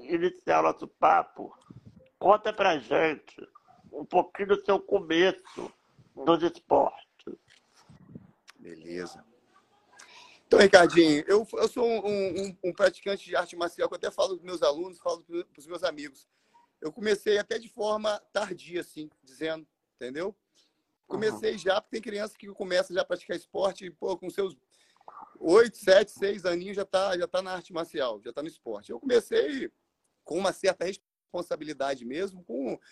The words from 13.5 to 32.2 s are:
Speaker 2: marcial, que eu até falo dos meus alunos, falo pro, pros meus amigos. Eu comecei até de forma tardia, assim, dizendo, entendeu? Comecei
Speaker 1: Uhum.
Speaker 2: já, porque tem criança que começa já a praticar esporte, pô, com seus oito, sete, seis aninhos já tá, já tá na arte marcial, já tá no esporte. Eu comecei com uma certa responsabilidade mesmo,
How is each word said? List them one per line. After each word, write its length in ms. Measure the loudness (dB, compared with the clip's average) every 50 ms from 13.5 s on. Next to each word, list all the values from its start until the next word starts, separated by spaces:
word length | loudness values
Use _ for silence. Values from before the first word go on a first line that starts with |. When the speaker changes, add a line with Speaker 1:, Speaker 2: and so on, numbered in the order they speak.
| -6 -6
Speaker 2:
marcial, 320 | -6 -6 -4 -4 -6 -6
que 40 | -4
eu 20 | -8
até 120 | -8 -6
falo 260 | -2 -2 -2 -2 -2
dos 80 | -8 -10
meus 180 | -12 -4 0
alunos, 380 | 0 0 0 0 -6 -10 -12 -8
falo 220 | -6 -6 -6 -6 -8
pro, 220 | -10 -10 -10 -10 -10
pros 200 | _ -20 -16 -14
meus 160 | -10 -6 -6
amigos. 460 | -6 -6 -6 -12 -16 -16 -20 _ _ _ _ _ _ _ _ _ _ _ _
Eu 140 | -12 -12 -10
comecei 440 | -6 -4 -2 -2 -2 0 0 0 0
até 220 | -2 -4 -8 -8
de 80 | -8 -12
forma 520 | -8 -6 -4 -2 -2 -2 -2 -4 -4 -4 -8 _
tardia, 480 | -6 -4 -4 -4 -8 -12 -14 -8 -8 -8
assim, 300 | -8 -8 -12 -14 -16 -16 -18 _
dizendo, 460 | _ -20 -12 -8 -8 -6 -6 -8 -12 _ _ _ _ _ _
entendeu? 380 | _ -12 -10 -8 -8 -8 -8 -8 _ _ _ _ _ _ _ _ _ _ _ _ _ _ _
Comecei 460 | -6 -4 -2 -2 -2 -2 -4 -4 -4
Speaker 1:
Uhum. 40 | -2
Speaker 2:
já, 240 | -2 0 0 0
porque 160 | -2 _ -10 -10
tem 40 |
criança 360 | -10 -8 -8 -8 -8 -10 -10 -16
que 100 | -20 -18
começa 460 | -12 -10 -6 0 0 0 0 0 -2
já 80 | -4
a 40 | -2
praticar 300 | -2 -4 -8 -6 -8 -10
esporte, 560 | -10 -10 _ -6 -4 -2 -2 -4 -6 -12 -16
pô, 260 | -12 _ -6 -6 -6 -6
com 120 | -8 -8
seus 260 | -6 -4 -6 -6 -8 -12 _ _ _ _ _ _ _ _ _ -20 -20 -20 -20 -20 -16 -6
oito, 400 | 2 6 6 8 6 6 2 0
sete, 320 | 4 6 6 6 6 4
seis 340 | -2 -4 -4 -4 -4 -2 -2
aninhos 320 | -2 -2 -2 -4 -6 -6 -6
já 80 | -6
tá, 320 | -2 -2 0 0 0 -2 -4
já 100 | -4 -4
tá 140 | -4 -6
na 100 | -4 -6
arte 220 | -8 -10 -12 -10 -8
marcial, 480 | -8 -8 -6 -6 -4 -4 -4 -4 -8 -12
já 80 | -12
tá 100 | -10 -10
no 60 | -10 -10
esporte. 440 | -12 _ _ -10 -10 -10 -10 -12
Eu 80 | -14 -10
comecei 720 | -2 0 0 0 0 0 0 -2 0 -2 -4 -8 -8 -10 -12 _ _ _ _ _ _ _ _ _ _
com 160 | -8 -4 -2
uma 140 | -2 -2 -2
certa 320 | 0 -2 -2 -2 0 -4
responsabilidade 1200 | -6 -6 -10 _ _ _ _ _ _ -10 -10 -8 -6 -8 -8 -8 -10 -6 -4 -4 -4 -4 -6 -8
mesmo, 380 | -10 -8 -6